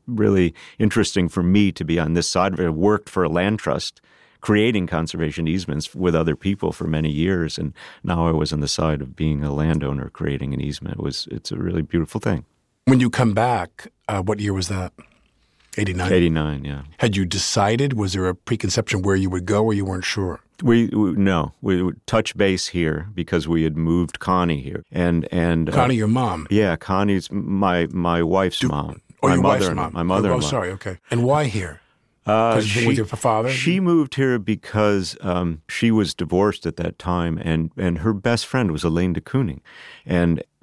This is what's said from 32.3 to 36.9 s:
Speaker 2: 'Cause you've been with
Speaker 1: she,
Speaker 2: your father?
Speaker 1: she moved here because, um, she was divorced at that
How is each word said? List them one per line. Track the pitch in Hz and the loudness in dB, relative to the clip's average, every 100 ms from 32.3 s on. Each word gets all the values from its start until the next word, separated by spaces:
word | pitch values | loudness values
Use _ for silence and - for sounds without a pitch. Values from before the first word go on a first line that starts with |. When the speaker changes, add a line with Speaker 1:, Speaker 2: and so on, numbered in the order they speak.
| 110 117 | 2 4
Speaker 2:
'Cause | 110 107 | 2 0
you've | |
been | 104 117 | 0 2
with | |
Speaker 1:
she, | - | 2
Speaker 2:
your | 104 | -2
father? | 117 123 110 120 | -2 0 0 0
Speaker 1:
she | 131 165 185 | -2 0 2
moved | 180 170 139 | 4 2 2
here | - 135 123 | 0 0 0
because, | 98 104 - 107 107 101 87 - | 0 -4 -2 2 4 2 0 -6
um, | 98 90 87 80 - | -2 0 0 -4 -8
she | - 117 | 0 2
was | 110 90 | 4 2
divorced | - 80 90 104 - 85 | -2 0 2 2 0 -6
at | 82 | -4
that | 85 | -6